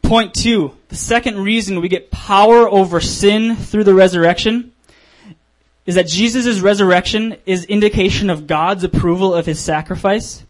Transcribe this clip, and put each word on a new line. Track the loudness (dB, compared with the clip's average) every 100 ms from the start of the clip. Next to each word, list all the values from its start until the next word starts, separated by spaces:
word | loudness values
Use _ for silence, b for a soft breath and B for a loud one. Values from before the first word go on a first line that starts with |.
Point | 0 0 -2
two, | -4 0 0 -2 -8 _
the | -14
second | -2 -2 -2 -6
reason | -2 -2 -2 -4
we | -2
get | -4 -6
power | -12 -2 2 6 6 6
over | 4 2 0
sin | -2 0 2 2 0 -4
through | -4 0
the | 4
resurrection | 6 4 4 0 0 -2 -4 -6 _ _ b b b -20 -20 _ _ _ _ -4
is |
that | -2 0
Jesus' | 0 -2 0 -2 0
resurrection | 0 2 2 2 0 -4 -4 -8 -6
is | -6
indication | -2 0 0 0 -2 0 -2
of | -4 -4
God's | -2 -2 -2
approval | -4 -2 -2 0 0
of | 0 -4
his | -6
sacrifice. | -4 -6 -4 -4 -2 -2 -4 -16 -20